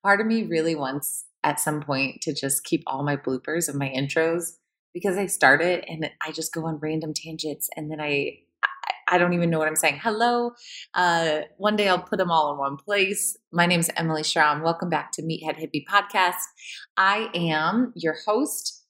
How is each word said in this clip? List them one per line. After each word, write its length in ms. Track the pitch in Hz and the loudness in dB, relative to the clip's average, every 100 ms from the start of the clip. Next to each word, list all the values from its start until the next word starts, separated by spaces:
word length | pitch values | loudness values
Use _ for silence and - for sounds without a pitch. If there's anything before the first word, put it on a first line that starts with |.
Part 180 | 196 202 | 4 4
of 60 | 220 | 4
me 160 | 226 | 0
really 320 | 185 165 165 | 0 0 0
wants 520 | 160 135 143 - - - _ | 0 -2 -4 -6 -8 -14 _
at 160 | 147 147 | -2 0
some 200 | - 151 | -2 -2
point 400 | 147 135 135 - | -2 -2 -2 -4
to 120 | - | -6
just 300 | 143 139 131 | -4 -2 -4
keep 180 | - 160 | -2 -2
all 200 | - 135 | -2 -4
my 120 | 147 143 | -2 -2
bloopers 520 | 135 131 - 165 170 | -2 -4 -2 -2 -2
and 100 | 143 | -4
my 100 | 139 | -4
intros 680 | 131 139 165 160 170 170 - _ _ _ | -2 0 2 2 0 -4 -12 _ _ _
because 240 | 175 202 185 | -4 -2 0
I 100 | 185 | -2
start 360 | - 135 147 | 4 6 6
it 220 | 170 175 - | 4 0 -4
and 240 | 160 147 - | -6 -8 -6
I 120 | 156 | -8
just 200 | 156 160 | -6 -6
go 140 | 165 160 | -4 -4
on 140 | 156 | -4
random 340 | 156 160 160 | -4 -4 -4
tangents 560 | 151 160 160 156 - - - | -8 -10 -8 -6 -6 -8 -8
and 160 | 151 | -8
then 80 | 151 | -6
I, 400 | 151 143 - - _ _ | -2 0 -2 -8 _ _
I, 500 | - - - - - | -4 -4 -8 -4 2
I 40 | 180 | 4
don't 160 | 175 | 4
even 160 | 175 170 | 4 2
know 100 | 160 | 2
what 80 | 156 | 2
I'm 80 | 156 | 2
saying. 240 | 160 143 | 0 0
Hello. 480 | 233 214 240 240 240 - - - - | -2 2 2 2 -2 -8 -18 -18 -6
Uh, 480 | - 175 170 165 151 - - | 0 2 4 2 0 -4 -2
one 180 | 208 214 | 0 2
day 120 | 202 | 2
I'll 140 | 180 | 2
put 160 | 180 196 | 0 -2
'em 140 | 180 | 2
all 180 | 165 147 | 4 2
in 60 | 143 | 0
one 180 | 139 143 | -4 -4
place. 600 | - 202 190 202 - - _ | -2 0 2 0 -4 -6 _
My 140 | 170 175 | 2 4
name's 220 | 175 165 - | 4 2 0
Emily 280 | 165 156 | -2 -2
Schramm. 400 | 156 170 151 147 | 0 2 4 4
Welcome 260 | 165 165 175 | 0 0 0
back 220 | 151 - | -2 -4
to 100 | - | -8
Meathead 380 | 160 160 156 156 | -6 -4 -4 -6
Hippie 240 | 160 147 - | -4 -6 2
Podcast. 540 | 202 196 208 180 180 - _ - - - - | 0 2 2 2 0 -10 _ -16 -16 -6 2
I 340 | 190 208 220 | 2 2 -2
am 580 | 175 170 156 160 220 247 | -2 0 2 2 2 0
your 220 | 175 160 156 - | 0 -2 -2 0
host 580 | 214 294 - - - | 0 0 -4 -10 -12